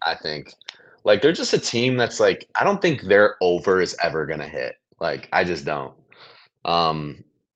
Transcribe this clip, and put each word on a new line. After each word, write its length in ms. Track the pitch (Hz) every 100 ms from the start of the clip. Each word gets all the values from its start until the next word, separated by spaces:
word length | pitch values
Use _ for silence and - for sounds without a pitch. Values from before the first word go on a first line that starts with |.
I 140 | 82 78
think. 360 | 78 76 - - - - - _
Like, 180 | - 104
they're 100 | 143
just 220 | 180 247
a 60 | 190
team 360 | - 117 127 123
that's, 240 | 120 -
like, 300 | 104 90 - -
I 40 |
don't 180 | 160 202
think 220 | 180 131
their 320 | 92 101 104 -
over 420 | 90 87 90 92
is 140 | 85 -
ever 240 | 85 78 73
gonna 220 | 76 73
hit. 300 | 73 64 - _ -
Like, 300 | 82 69 -
I 120 | 92
just 200 | 90 80
don't. 300 | 71 73 67 - _ _ - - _ _ 87
Um, 580 | 85 80 78 73 - - _ _